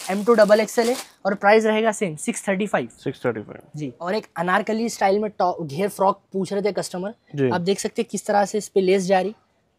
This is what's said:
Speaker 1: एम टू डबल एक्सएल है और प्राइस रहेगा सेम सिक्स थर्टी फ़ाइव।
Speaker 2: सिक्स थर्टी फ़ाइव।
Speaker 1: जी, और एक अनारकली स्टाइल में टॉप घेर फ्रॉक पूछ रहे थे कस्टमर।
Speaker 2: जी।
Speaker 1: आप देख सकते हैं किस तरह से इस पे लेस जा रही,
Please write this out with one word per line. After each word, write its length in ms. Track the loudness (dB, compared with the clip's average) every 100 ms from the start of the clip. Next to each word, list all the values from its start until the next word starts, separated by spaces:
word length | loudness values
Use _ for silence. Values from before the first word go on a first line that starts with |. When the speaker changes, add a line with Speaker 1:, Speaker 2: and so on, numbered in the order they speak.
| -4
Speaker 1:
एम 140 | -2
टू 80 | 2
डबल 260 | 6 8 6
एक्सएल 280 | 4 0 0
है 80 | -2 -6 _ -6
और 80 |
प्राइस 300 | 0 4 4
रहेगा 280 | 4 2 0
सेम 240 | 0 -4 -4
सिक्स 260 | -6 -6 -4
थर्टी 180 | -2 -2
फ़ाइव। 220 | -2 -4 -8
Speaker 2:
सिक्स 160 | -10 -4
थर्टी 160 | -4 -4
फ़ाइव। 220 | -8 -16 -16 -10
Speaker 1:
जी, 160 | -10 -8
और 140 | -6
एक 120 | -6 -6 -6
अनारकली 520 | 0 0 0 -2 -4
स्टाइल 300 | 0 0 2
में 120 | -2
टॉप 320 | 0 -2 0
घेर 260 | -6 -4 -4
फ्रॉक 320 | 0 0 0 _
पूछ 200 | -6 -4
रहे 100 | -2
थे 100 | -2
कस्टमर। 420 | -4 -6 -8 -8 -10 _
Speaker 2:
जी। 140 | -2 0
Speaker 1:
आप 100 | 0
देख 180 | 0 -2
सकते 240 | -4 -4
हैं 60 | -4
किस 160 | -6 0
तरह 180 | 0
से 140 | 2 -2
इस 100 | -2
पे 120 | 0
लेस 220 | 2 2
जा 180 | 2 2
रही, 140 | 0 -6 _ _ _